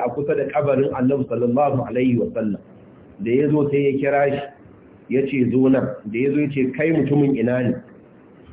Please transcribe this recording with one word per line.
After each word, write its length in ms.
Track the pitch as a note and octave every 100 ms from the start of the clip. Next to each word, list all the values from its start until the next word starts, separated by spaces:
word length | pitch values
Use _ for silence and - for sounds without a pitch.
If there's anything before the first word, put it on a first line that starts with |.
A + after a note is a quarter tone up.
| B2+
a 40 |
kusa 260 | - C#3+ C#3
da 80 | -
kabarin 400 | D3+ C#3+ C#3 C#3
Annabi 320 | C3 B2+ C#3 B2
sallallahu 600 | A#2+ A#2+ B2 C#3+ C3 A2+
alaihi 280 | A#2+ C3 A#2+
wa 60 | -
sallam. 280 | A2+ A2 F#2+ - - - - - -
Da 120 | G#2+
ya 180 | B2+ D3
zo 200 | D3+ C#3
sai 80 | C#3
ya 140 | C#3 C3+
kira 300 | C#3 C#3+ C#3+
shi, 100 | - - - - - - - -
ya 120 | B2+ C3+
ce, 220 | C#3 A#2
"Zo 160 | B2 C3
nan." 140 | C3 G#2 - G#2+
Da 120 | A2+
ya 100 | C#3
zo 80 | C#3+
ya 80 | D3
ce, 220 | C#3 B2+ -
"Kai 140 | D#3
mutumin 440 | D#3+ B2 C#3+ C#3 A#2+
ina 240 | A#2 B2
ne?" 120 | A#2+ - - - - - - - -